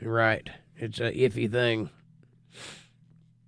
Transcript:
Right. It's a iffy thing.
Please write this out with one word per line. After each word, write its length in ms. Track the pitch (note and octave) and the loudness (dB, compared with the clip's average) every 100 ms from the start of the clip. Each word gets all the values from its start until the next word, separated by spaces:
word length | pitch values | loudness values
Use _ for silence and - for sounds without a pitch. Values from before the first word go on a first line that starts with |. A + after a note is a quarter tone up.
Right. 480 | A2+ A2+ A2 A2 - - _ - | -2 2 4 2 -4 -18 _ -10
It's 240 | A2+ G#2 | -8 -2
a 120 | A#2 | -2
iffy 380 | - B2+ G#2 A#2 | 2 2 2 0
thing. 400 | A#2+ B2 A2 G#2 - _ - - _ _ - - - - _ _ - _ _ | 2 2 2 -2 -10 _ -20 -20 _ _ -18 -18 -18 -20 _ _ -20 _ _